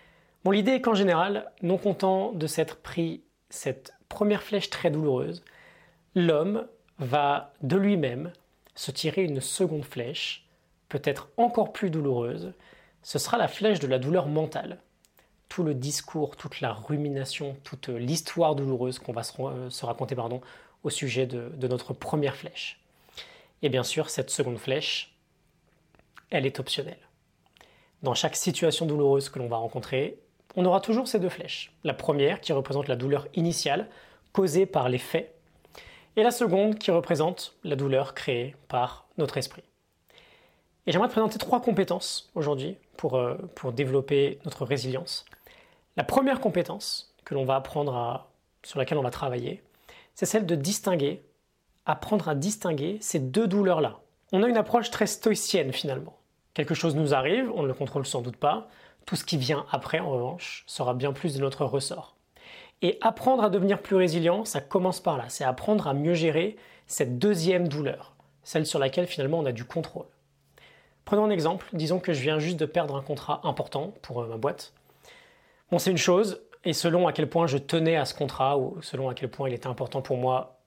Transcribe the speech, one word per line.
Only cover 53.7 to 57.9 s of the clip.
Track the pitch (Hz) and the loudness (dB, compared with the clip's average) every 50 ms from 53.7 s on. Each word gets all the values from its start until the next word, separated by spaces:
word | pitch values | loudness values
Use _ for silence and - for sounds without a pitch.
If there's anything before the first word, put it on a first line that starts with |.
| 175 156 147 117 - - - _ _ _ _ _ | 4 4 2 0 -2 -6 -16 _ _ _ _ _
On | - 185 208 | 2 4 4
a | 247 | 6
une | 240 | 4
approche | 220 214 - - 240 220 233 - | 4 2 4 4 2 2 2 0
très | - 220 - | 0 0 0
stoïcienne | - - - 226 208 208 - - - 190 151 135 127 | 0 2 2 2 2 4 0 0 2 2 2 0 -2
finalement. | - - 151 135 131 147 - - _ _ _ _ _ _ _ _ | -4 -4 -4 -4 -4 -6 -12 -16 _ _ _ _ _ _ _ _
Quelque | - 151 - 165 | -4 0 0 0
chose | - - 165 143 | 0 2 0 2
nous | 147 160 143 147 | 2 2 4 4
arrive, | 135 131 147 185 247 269 233 - | 2 4 2 2 2 2 0 0
on | 180 151 | -2 0
ne | |
le | 135 131 | -2 -2
contrôle | - 143 127 | -2 -4 -4